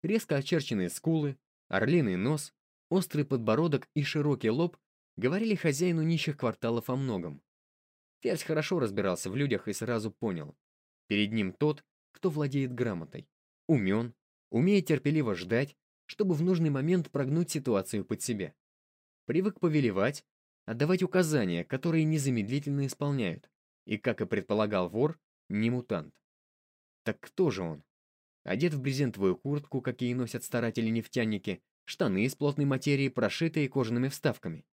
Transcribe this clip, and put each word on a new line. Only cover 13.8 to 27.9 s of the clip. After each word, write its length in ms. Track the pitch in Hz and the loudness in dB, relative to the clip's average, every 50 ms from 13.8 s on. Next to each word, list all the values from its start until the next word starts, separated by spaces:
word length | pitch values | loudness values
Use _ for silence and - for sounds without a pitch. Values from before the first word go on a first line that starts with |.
| 101 95 98 107 117 120 - _ _ _ _ _ _ _ | 4 2 2 2 0 -4 -8 _ _ _ _ _ _ _
умеет 360 | - 113 143 185 208 196 180 | 2 2 4 6 6 4 4
терпеливо 480 | - 160 131 - 143 151 160 143 113 101 | 2 0 2 2 2 2 2 2 0 -2
ждать, 420 | 85 92 90 113 117 139 139 - _ _ _ _ _ _ | -4 -2 0 0 0 0 -2 -6 _ _ _ _ _ _
чтобы 280 | _ - - 214 190 175 | _ -4 -2 0 2 2
в 80 | 143 165 | 2 2
нужный 280 | 180 190 170 165 156 | 2 4 4 4 2
момент 400 | 143 135 131 160 180 180 156 - | 2 2 2 2 2 2 2 -2
прогнуть 400 | _ 139 139 127 143 165 175 170 | _ -2 0 0 2 0 0 0
ситуацию 540 | - 156 127 131 113 98 95 - - 104 92 | -2 -4 0 2 2 2 0 0 -4 -4 -2
под 180 | - 107 92 - | -2 -4 -6 -2
себя. 320 | - 117 101 92 73 - _ _ _ _ _ _ _ _ _ _ _ _ _ _ | -4 -4 -4 -4 -8 -10 _ _ _ _ _ _ _ _ _ _ _ _ _ _
Привык 360 | - 127 165 185 208 196 - | -2 0 0 0 0 -2 0
повелевать, 640 | - 170 151 151 135 117 95 95 98 127 143 - _ _ _ _ _ _ _ _ _ | 0 2 2 4 2 2 2 2 0 0 0 -4 _ _ _ _ _ _ _ _ _
отдавать 360 | - 113 117 139 156 185 180 180 | -10 -2 -2 0 2 2 2 0
указания, 640 | - - 180 180 156 151 139 107 92 85 85 85 | 2 2 2 2 4 2 2 2 2 0 -2 -2
которые 400 | _ - 135 - 180 160 160 156 | _ -6 -2 -2 0 2 2 2
незамедлительно 840 | 156 156 156 139 139 127 113 101 104 127 143 139 143 143 143 139 | 2 2 0 0 0 0 0 0 0 -2 -4 -2 -2 -2 -2 -2
исполняют. 640 | 131 - _ 147 143 143 135 113 90 82 - _ _ _ _ _ _ _ _ _ | -2 -4 _ -2 -2 0 0 0 -2 -4 -6 _ _ _ _ _ _ _ _ _
И, 120 | - 104 107 | -6 -6 -2
как 220 | - 127 113 - | -2 -2 -2 -2
и 60 | 107 | -2
предполагал 640 | 92 - 101 92 - 104 104 107 98 107 95 92 87 | -2 -2 -2 0 0 0 2 2 2 2 0 0 0
вор, 300 | 90 107 131 156 160 _ _ _ _ _ _ _ | 0 0 0 0 -2 _ _ _ _ _ _ _
не 220 | 95 104 110 117 | -2 0 0 2
мутант. 440 | 123 123 123 _ 107 87 76 76 _ _ _ _ _ _ _ _ _ _ _ _ _ _ _ _ _ _ _ | 0 -2 -2 _ -4 -4 -4 -8 _ _ _ _ _ _ _ _ _ _ _ _ _ _ _ _ _ _ _
Так 160 | - 104 - | -6 -6 -6
кто 300 | - - _ - 185 156 | -10 -14 _ 0 2 2
же 120 | 104 92 92 | 2 0 -4
он? 220 | 82 78 71 - _ | -6 -6 -10 -14 _